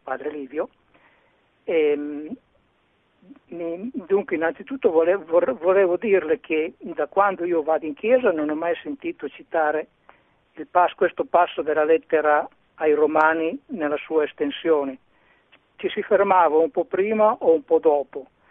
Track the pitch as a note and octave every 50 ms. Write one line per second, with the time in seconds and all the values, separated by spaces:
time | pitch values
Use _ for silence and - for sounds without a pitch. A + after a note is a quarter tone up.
0 | _ C3+ C3 B2+ A2+ D3+ D3+ D3+ C#3 B2+ C3+ D3+ - - _ _ _ _ _ _
1 | _ _ _ _ _ _ _ _ _ _ _ _ _ - D#3+ E3 D3+ D3 D3 D3
2 | D3 D3 D3 C#3+ D3+ D#3 A3+ - _ _ _ _ _ _ _ _ _ _ _ _
3 | _ _ _ _ _ F#3 C4+ _ _ _ F3+ E3+ E3+ E3 E3 F3 G3 B3 - C#4
4 | F#3+ - G3 G3+ F#3+ - F#3 D#3 D#3+ E3 E3+ - G3+ - C4+ C4+ - A3 E3 E3
5 | D#3+ E3 F#3 G3 D#3+ D#3+ E3 F3 B3+ C4 C4 A3 D3+ F3+ F#3 G3 G3 F3 F3 F3
6 | - A3+ G3 F#3 D#3 D#3 D#3+ - - - E3 D#3 D#3 F3 - _ - G#3+ E3 E3
7 | D3+ - - F#3+ G3 G3+ F#3+ E3 E3+ F3+ E3+ E3 D3 D#3 D#3+ D3+ E3+ D#3 C#3+ -
8 | - G#3+ B3+ B3+ B3 A3 F3 D#3 D3+ D3+ D3+ D#3 E3 E3+ E3+ - - D#3 C#3+ -
9 | - E3+ F3 - - C#3 - - D#3+ _ - E3 D#3 D3+ D3+ D3+ D#3+ - _ _
10 | _ _ _ _ _ _ _ _ _ _ _ - D#3+ - - F3+ F3+ E3 - -
11 | G3 E3+ - - D#3 C3+ - E3+ F3 E3+ - - D#3 D3+ D3+ D#3 D3+ D#3 D#3+ D#3+
12 | - - - D#3 D3+ D3+ D3 D3 - - _ _ _ _ _ - D#3+ D#3 D3 D3
13 | D#3 D3+ D#3 D#3 D#3 D#3 D#3+ E3 D#3+ D#3+ F#3+ C#4 - - D4 F#3+ D#3 D3 D3 C#3
14 | - - D#3+ D#3 D3+ - - - D3 C#3+ C#3 - - E3 D#3+ D3 C#3 C3+ C3 C3
15 | _ _ _ _ _ _ _ _ _ _ _ _ _ _ _ - - F#3 - G#3+
16 | F#3+ - A3 F#3 G3+ G3+ F#3+ F#3 E3+ D#3 D3 D#3 E3 - - F#3 E3+ - - F3
17 | G3 G#3+ A3 G#3+ G#3+ G#3+ - - - F#3 E3 D#3 C#3 - E3 D#3+ D#3 D#3+ D3 D3
18 | C3+ - - C#3+ C3+ - _ _ _ _